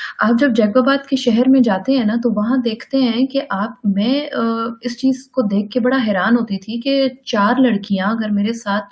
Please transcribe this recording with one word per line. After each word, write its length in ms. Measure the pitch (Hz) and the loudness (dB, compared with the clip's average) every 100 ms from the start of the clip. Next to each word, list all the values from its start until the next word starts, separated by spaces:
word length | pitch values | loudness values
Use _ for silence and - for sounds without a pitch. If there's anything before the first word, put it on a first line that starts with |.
| - - | -12 -2
आप 140 | 220 233 | 0 2
जब 160 | 285 | 2
जैकबाबाद 540 | 233 208 254 254 277 - | 2 2 2 2 0 -2
के 100 | 262 | -2
शहर 320 | 247 226 254 | 2 2 4
में 140 | 269 | 4
जाते 300 | 240 196 220 | 4 0 0
हैं 120 | 269 | 0
ना 120 | 214 233 | 0 0
तो 140 | 240 | -2
वहाँ 320 | 202 214 262 | -2 0 0
देखते 360 | 233 220 - 269 | 0 -4 -4 0
हैं 280 | 254 220 262 | 0 0 0
कि 120 | 277 | -2
आप, 420 | - 190 220 - 214 | -4 -4 -6 -4 -2
मैं, 440 | 190 220 277 294 | 0 0 0 -2
अ, 480 | - 226 226 233 233 | -4 -2 -2 -4 -8
इस 160 | 247 - | -10 -2
चीज़ 300 | 262 262 - | -2 -2 -4
को 100 | - | -2
देख 280 | 208 196 202 | 0 0 -2
के 80 | 254 | -2
बड़ा 160 | 240 269 | 0 0
हैरान 400 | 220 196 190 240 | 0 0 2 0
होती 220 | 220 190 | 0 -4
थी 220 | - 233 | -6 -6
कि 420 | 269 277 262 262 - | -2 0 0 -2 -4
चार 340 | 220 208 240 | 0 2 4
लड़कियाँ 560 | 254 202 202 190 190 220 | 2 2 0 -2 0 -2
अगर 140 | 214 | -2
मेरे 220 | 208 208 | -2 -2
साथ 280 | 233 208 202 208 | -4 -4 -4 -4